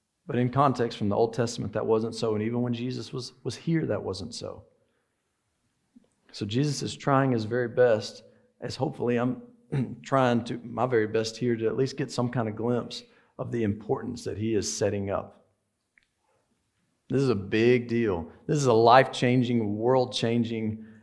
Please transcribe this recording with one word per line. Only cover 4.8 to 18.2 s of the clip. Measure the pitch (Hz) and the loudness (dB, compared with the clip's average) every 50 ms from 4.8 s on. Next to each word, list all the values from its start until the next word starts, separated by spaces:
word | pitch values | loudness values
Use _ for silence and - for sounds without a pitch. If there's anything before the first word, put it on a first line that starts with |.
| _ _ _ _ _ _ _ _ _ _ _ _ _ _ _ _ _ _ _ _ _ _ _ _ _ _ _ _ _ _ - | _ _ _ _ _ _ _ _ _ _ _ _ _ _ _ _ _ _ _ _ _ _ _ _ _ _ _ _ _ _ -10
So | - 113 | -8 -6
Jesus | 101 107 127 147 147 139 - - | -4 -2 0 0 0 -2 -4 -6
is | - - | -8 -8
trying | - - 147 139 135 135 135 123 | -6 -2 2 2 4 4 4 2
his | 113 107 | 0 -2
very | 107 117 127 123 113 | -2 -2 -2 -4 -2
best, | - 123 123 123 110 107 104 - - - - - _ _ _ _ _ _ | 2 4 6 6 6 2 0 -4 -12 -16 -20 -20 _ _ _ _ _ _
as | - - - | -12 -10 -6
hopefully | - 127 - - - 117 120 120 | -4 -4 -4 -4 -2 -2 0 0
I'm | 117 120 127 123 - - - - _ _ _ - | 0 0 0 -2 -6 -10 -16 -20 _ _ _ -4
<clears throat> | 139 120 - - - - | -4 -4 -4 -6 -12 -4
trying | - 139 135 131 123 120 117 113 | 0 2 2 4 4 2 2 0
to, | - 131 127 - | -4 -8 -10 -10
my | 120 117 113 117 | -10 -4 -2 -2
very | 127 123 113 107 | 2 2 2 2
best | 107 110 113 110 110 - | 2 0 -2 -2 -2 -4
here, | - 131 123 117 | -4 -2 -2 0
to | 110 113 | 0 0
at | 110 110 | -2 0
least | - 135 131 - | 0 -2 -2 -2
get | - 143 - | -4 -6 -4
some | - - 120 120 | -2 -2 -2 0
kind | - 131 113 107 | -2 -2 -2 -2
of | 107 | -4
glimpse | 110 110 120 123 117 - - - - - - _ _ _ _ _ - | -4 -2 -2 0 -2 -2 -6 -10 -14 -16 -18 _ _ _ _ _ -12
of | 131 117 | -8 -6
the | 123 117 110 | -4 -2 -2
importance | 101 101 - - - 135 - 113 104 101 - - | -2 -2 -4 -4 -4 -4 -4 -4 -8 -10 -8 -8
that | - 98 | -8 -6
he | 101 110 113 110 | -4 -2 -2 0
is | 101 90 - | 0 -2 -2
setting | - - 113 101 101 101 98 98 | -2 -2 0 0 0 -2 -2 -4
up. | 95 - - - - _ _ _ _ _ _ _ _ _ _ _ _ _ _ _ _ _ _ _ _ _ _ _ _ _ _ _ _ _ _ _ _ _ _ - | -4 -4 -6 -8 -14 _ _ _ _ _ _ _ _ _ _ _ _ _ _ _ _ _ _ _ _ _ _ _ _ _ _ _ _ _ _ _ _ _ _ -2
This | 127 131 139 | 0 2 2
is | 127 | 2
a | 113 | 2
big | 98 95 98 113 110 113 120 123 120 113 117 | 0 0 0 2 4 6 6 6 4 2 0
deal. | 113 120 117 104 92 82 | 0 0 2 2 0 -2